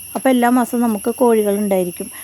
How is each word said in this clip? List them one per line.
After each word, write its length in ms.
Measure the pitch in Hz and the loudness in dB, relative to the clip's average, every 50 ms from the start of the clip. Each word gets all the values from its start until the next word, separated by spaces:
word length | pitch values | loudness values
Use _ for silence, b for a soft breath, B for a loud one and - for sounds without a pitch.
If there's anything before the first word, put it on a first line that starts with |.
| - - - | -20 -12 -10
അപ്പോൾ 120 | - - 262 | -2 0 0
എല്ലാ 160 | 254 240 233 240 247 | 2 2 2 2 2
മാസവും 240 | 254 233 - 254 240 240 | 2 0 0 -2 -2 0
നമുക്ക് 240 | 226 214 202 - 233 233 - | 0 -2 -2 -4 -4 0 2
കോഴികളുണ്ടായിരിക്കും. 880 | 254 233 226 220 208 202 202 202 214 196 196 185 180 175 - - 196 - B B | 2 4 4 2 2 0 0 0 0 0 0 0 0 -4 -6 -10 -14 -14 B B